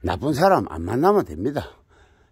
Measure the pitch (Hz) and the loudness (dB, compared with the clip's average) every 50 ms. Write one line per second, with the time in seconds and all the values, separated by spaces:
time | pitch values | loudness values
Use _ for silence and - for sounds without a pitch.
0 | - 87 87 90 117 147 156 127 175 196 190 123 98 - 73 80 82 90 107 127 | -6 -6 -4 -4 -4 -4 -2 2 4 4 4 4 0 -2 -8 -8 -8 -4 -2 2
1 | 156 190 208 196 131 - 76 78 98 135 143 147 95 - - _ _ _ _ _ | 4 4 4 4 2 -2 -6 -6 -6 -6 -4 -6 -10 -10 -16 _ _ _ _ _
2 | _ _ _ _ _ _ | _ _ _ _ _ _